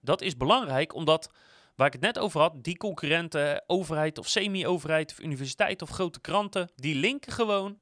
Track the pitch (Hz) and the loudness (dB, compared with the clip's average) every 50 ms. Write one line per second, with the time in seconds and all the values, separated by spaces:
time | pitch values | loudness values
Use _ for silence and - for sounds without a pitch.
0 | - 135 147 - - 190 143 123 127 147 220 262 247 151 131 131 156 160 - - | 2 0 0 0 0 -6 -2 -2 4 4 4 4 4 0 0 0 0 0 -4 -2
1 | 165 151 156 160 - - _ _ - - - - - _ _ - 131 143 135 131 | 4 4 4 4 2 -10 _ _ -20 -20 -20 -20 -20 _ _ 2 2 2 2 0
2 | 143 214 240 - - 202 - 156 151 170 160 135 117 160 180 - - 208 165 - | -2 -2 0 0 -4 -2 4 4 4 4 2 -4 -8 -8 -8 -4 -6 -6 -6 -4
3 | - 143 156 165 170 160 - 151 143 147 147 - - - 175 190 185 151 160 151 | 0 0 0 0 0 -2 0 0 0 0 0 -4 0 0 0 0 2 0 0 0
4 | 151 156 156 - - - - 214 190 208 196 190 160 135 180 170 143 151 160 156 | 0 0 -2 -4 -4 0 0 0 0 0 -2 0 0 0 0 0 0 0 0 0
5 | 160 - - - - 160 143 131 139 131 - - 208 - 190 - 165 - - - | 0 -2 -10 -10 -6 -6 -6 -4 -6 -8 0 0 0 0 0 -6 -8 -10 -4 -4
6 | 190 175 - - - - - 202 208 196 - 196 175 175 _ - 127 151 156 135 | -4 -4 -4 -10 -8 -2 0 0 0 0 -4 -4 -4 -4 _ -6 -4 -2 0 2
7 | 151 220 269 285 - - - - 233 214 202 196 190 202 202 _ | 0 0 -2 -2 -8 -8 -2 -2 0 2 2 0 0 -4 -8 _